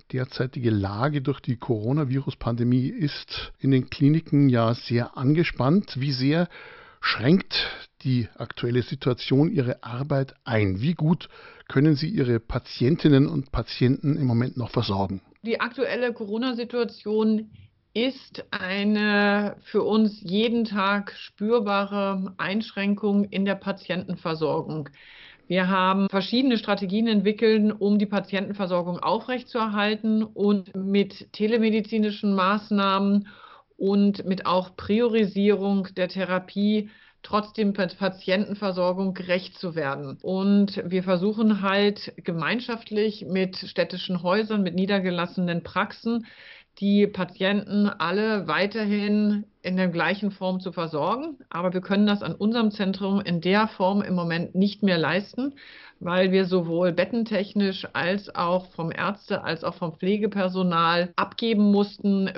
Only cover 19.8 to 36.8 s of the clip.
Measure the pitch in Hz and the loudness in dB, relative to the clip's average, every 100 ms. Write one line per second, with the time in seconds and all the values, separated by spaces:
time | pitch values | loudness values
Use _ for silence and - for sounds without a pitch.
19.8 | - 214 220 208 170 202 233 233 214 202 | 2 2 2 0 -4 0 2 0 -2 0
20.8 | 196 202 196 - - - 214 240 202 196 | 0 0 -4 -14 -18 -6 0 0 2 0
21.8 | 196 202 196 190 190 - 160 208 220 196 | 0 -2 -2 -2 -6 -6 -2 -2 -4 -2
22.8 | 202 202 214 202 196 190 196 196 196 196 | 0 0 2 2 0 -2 -2 -2 -4 -6
23.8 | - 175 185 175 170 160 151 156 143 156 | -4 -6 -4 -6 -4 -2 0 -2 -4 -8
24.8 | 143 - - - - - - 180 185 190 | -8 -16 -20 -20 -20 -18 -2 0 2 2
25.8 | 185 196 196 196 190 240 269 226 214 196 | 4 4 2 0 0 0 2 2 0 -2
26.8 | 196 208 233 214 190 208 226 220 214 208 | 0 0 2 2 2 2 4 4 2 2
27.8 | 202 208 208 202 190 196 202 202 185 180 | 2 2 2 -2 -2 -4 -4 -4 -2 0
28.8 | 175 175 - 226 240 247 - 233 220 208 | -2 -4 0 -2 -2 -6 -4 -4 -2 0
29.8 | 208 220 220 220 214 - 202 202 190 185 | 0 0 0 0 0 0 2 2 0 -6
30.8 | 190 202 196 - - - 220 233 220 220 | 0 2 2 -4 -14 -2 0 2 4 2
31.8 | 214 226 208 208 208 196 185 208 208 208 | 0 0 0 0 0 2 2 0 0 0
32.8 | 196 190 202 202 202 - - - _ - | 2 2 2 2 0 -16 -20 -20 _ -4
33.8 | 190 202 202 202 180 190 127 180 180 - | 0 4 4 2 -4 -4 0 -2 -2 -10
34.8 | - 214 240 226 202 202 202 190 202 196 | -2 2 4 2 2 2 2 2 2 0
35.8 | 185 - 180 190 196 185 185 202 208 214 | -2 -4 -4 -2 -2 -2 -4 -2 0 0